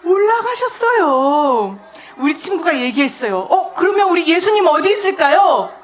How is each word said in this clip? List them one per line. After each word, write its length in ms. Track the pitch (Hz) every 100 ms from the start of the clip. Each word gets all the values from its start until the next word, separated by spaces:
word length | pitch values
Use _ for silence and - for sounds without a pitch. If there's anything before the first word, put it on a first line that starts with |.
올라가셨어요. 1700 | 339 392 415 466 453 480 508 - 466 480 311 262 269 294 285 240 202 196 - - - -
우리 200 | 277 302
친구가 420 | - 370 339 277
얘기했어요. 600 | 247 233 277 - 233 190 190
"어, 240 | 370 -
그러면 340 | - 370 403 392
우리 160 | 339 320
예수님 400 | 339 381 427 359
어디 240 | 302 381
있을까요?" 800 | 403 381 381 285 339 - 262 190 -